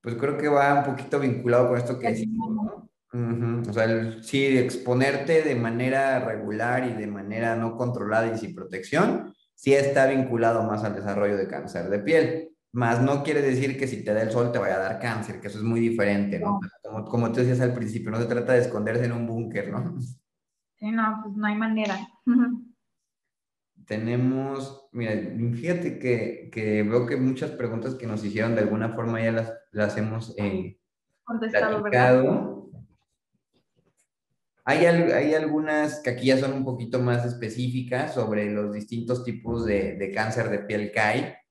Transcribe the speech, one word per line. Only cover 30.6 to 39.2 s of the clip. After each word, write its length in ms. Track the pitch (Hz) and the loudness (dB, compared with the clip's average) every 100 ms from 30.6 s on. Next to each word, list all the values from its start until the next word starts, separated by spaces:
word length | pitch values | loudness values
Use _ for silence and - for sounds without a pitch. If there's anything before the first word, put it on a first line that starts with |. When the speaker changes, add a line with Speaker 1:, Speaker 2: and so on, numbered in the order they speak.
| 90 - _ _ _ _ | -6 -12 _ _ _ _
Speaker 2:
Contestado, 580 | - 226 220 220 - 214 | -8 -4 0 2 2 0
¿verdad? 380 | 208 123 123 127 | 0 4 6 6
Speaker 1:
platicado. 500 | 131 - - - - - - _ _ _ _ _ _ _ _ _ _ _ _ _ _ _ _ _ - | 4 0 -2 -10 -16 -20 -20 _ _ _ _ _ _ _ _ _ _ _ _ _ _ _ _ _ 0
Hay 180 | 151 | 4
al-, 280 | 170 170 170 | 6 6 4
hay 200 | - 147 | 4 4
algunas 680 | 156 156 151 156 151 151 - | 2 2 0 0 0 0 -2
que 100 | - | -4
aquí 160 | 120 127 | 0 4
ya 100 | 131 | 4
son 160 | 135 | 2
un 120 | 135 131 | -2 -4
poquito 340 | 123 117 127 | -6 -4 0
más 240 | 123 120 | 2 2
específicas 880 | 120 120 113 110 123 123 123 127 151 | 0 -4 -6 -4 -4 -4 -2 -4 -2
sobre 380 | 131 107 104 104 | -2 -2 0 -2
los 240 | 104 104 | -2 -4
distintos 500 | 104 104 117 117 123 | -6 -8 -8 -2 -4